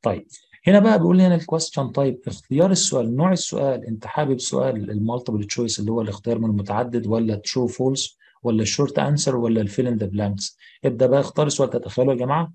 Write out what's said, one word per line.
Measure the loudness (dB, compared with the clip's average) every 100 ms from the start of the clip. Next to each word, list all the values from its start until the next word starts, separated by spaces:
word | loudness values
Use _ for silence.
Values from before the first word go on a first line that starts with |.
طيب، | -2 -4 -8 -20 _ -4 6
هنا | 6
بقى | 6 4
بيقول | 4 6
لي |
هنا | 6
الكويستشن | 4 0 -4 -4 -4 -4
تايب، | 0 -2 -2 -8
اختيار | -12 _ 2 4
السؤال، | 4 0 0 0 0
نوع | 2
السؤال، | 0 -2 -2 -2 -2
أنت | -6 -10 -8
حابب | -4 -2 -2
سؤال | -2 -2 -2 -2 -4
المالتيبل | -2 -2 -2 -4 -4
تشويس | -4 -4 -4 -4
اللي | -2
هو | -2
الاختيار | -4 -6 -4 -2
من | 0
المتعدد، | -2 -2 -2 -2 -2 -2
ولا | 0 0
ترو | -2 -4 -2 -2
فولس، | 0 -2 -2 -6 _ _ _
ولا | -2 0
الشورت | 0 0 0 2
أنسر، | 2 0 0 0
ولا | 2 0
الفيل | 0 -2 -2
إن | 0
ذا | -2
بلانكس؟ | -2 -2 -4 -8 _ -20 _
ابدأ | -4 2 2
بقى | 4
اختار | 0 0 -2
السؤال. | 0 0
تتخيلوا | -2 -6 0 0
يا | 0
جماعة | 0 -2 -2